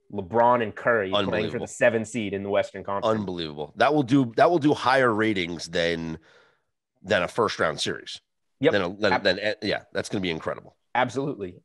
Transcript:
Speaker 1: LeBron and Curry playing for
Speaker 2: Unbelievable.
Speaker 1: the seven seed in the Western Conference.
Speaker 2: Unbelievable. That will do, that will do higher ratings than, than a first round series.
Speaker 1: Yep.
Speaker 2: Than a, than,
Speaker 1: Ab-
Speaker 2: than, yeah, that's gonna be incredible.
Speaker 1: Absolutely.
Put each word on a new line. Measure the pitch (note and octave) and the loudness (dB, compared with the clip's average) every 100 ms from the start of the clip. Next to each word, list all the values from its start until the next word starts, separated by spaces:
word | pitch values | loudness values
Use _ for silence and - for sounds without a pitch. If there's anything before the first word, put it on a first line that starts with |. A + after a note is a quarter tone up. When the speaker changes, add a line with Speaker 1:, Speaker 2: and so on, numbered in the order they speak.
| _ | _
Speaker 1:
LeBron | G2+ F2+ A2+ A#2 B2 | -10 0 4 6 4
and | G#2+ - | 0 -2
Curry | B2+ A#2 F#2+ | 0 0 2
playing | G2+ F#2+ | 0 0
for | F2 | -2
Speaker 2:
Unbelievable. | E2 - - | -2 -6 -8
Speaker 1:
the | |
seven | - - A2+ | 0 2 2
seed | G#2+ B2 G2+ | -2 -4 -4
in | G2 | -4
the | G2+ | -2
Western | G2+ F#2+ G2 | 0 -2 -6
Conference. | F2+ G2 A2 A2 | -6 -2 0 0
Speaker 2:
Unbelievable. | F#2+ F2 D#2+ D2 D2 - | -2 -6 -8 -8 -8 0
That | B2 | 2
will | D3+ | 2
do, | B2+ C#3 B2 A2 | 2 2 2 4
that | D3+ | 4
will | F3 | 4
do | D3 | 2
higher | C#3 B2 C3+ B2 | 2 2 4 4
ratings | G#2+ A2 G2 E2+ E2 - | 2 2 0 -2 -6 -4
than, | E2+ E2+ E2 E2 E2 _ _ _ _ _ _ _ _ | -2 0 0 -4 -8 _ _ _ _ _ _ _ _
than | F#2 G2+ | 0 0
a | E2+ | 0
first | - G#2 - | 0 0 0
round | F2 C#2+ | -2 -2
series. | - B1+ - - _ _ _ - | -6 -6 -10 -18 _ _ _ -2
Speaker 1:
Yep. | C#3+ | 0
Speaker 2:
Than | G2+ | 2
a, | F2+ G2+ | 0 0
than, | G#2 | 0
Speaker 1:
Ab- | B2 | 2
Speaker 2:
than, | G2+ F#2 G#2 - | 2 0 -2 -4
yeah, | G2+ C#2+ - | -4 -4 -6
that's | - - | -8 -6
gonna | G#2+ | -4
be | F#2 | -2
incredible. | D#2+ - B1+ - _ _ A#2+ | -4 -6 -8 -12 _ _ -2
Speaker 1:
Absolutely. | B2+ A#2 C#3+ G2 F#2 - | -2 -2 -6 -6 -10 -8